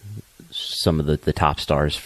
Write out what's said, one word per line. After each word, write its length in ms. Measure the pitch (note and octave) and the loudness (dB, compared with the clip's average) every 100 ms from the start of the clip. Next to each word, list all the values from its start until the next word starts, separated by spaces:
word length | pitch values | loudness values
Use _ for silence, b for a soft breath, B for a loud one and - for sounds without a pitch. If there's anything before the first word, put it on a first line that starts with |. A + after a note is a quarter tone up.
| G2+ G#2 - - E2+ | -16 -16 -16 -20 -14
some 480 | - - - - D#2+ | -10 -8 -2 0 2
of 60 | D2 | 2
the, 100 | D2+ | 0
the 160 | - | 0
top 260 | - D2+ C#2+ | 2 2 2
stars 420 | - D2 D2 - | 0 2 2 -2